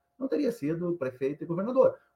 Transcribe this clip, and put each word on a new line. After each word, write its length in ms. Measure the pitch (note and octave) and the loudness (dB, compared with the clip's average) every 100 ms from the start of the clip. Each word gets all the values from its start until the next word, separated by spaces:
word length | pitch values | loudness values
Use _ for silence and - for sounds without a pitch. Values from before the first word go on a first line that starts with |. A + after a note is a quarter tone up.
| _ - | _ -8
não 120 | C4 | -4
teria 240 | D#3 - | 0 0
sido 400 | - C#3+ E3 F3 | -2 -2 -2 -2
prefeito 500 | E3+ B2+ - C3+ D3+ | -2 -4 -2 -4 -4
e 40 | E3 | -4
governador, 500 | E3+ A3 C4 A#3 - _ | -4 0 6 4 4 _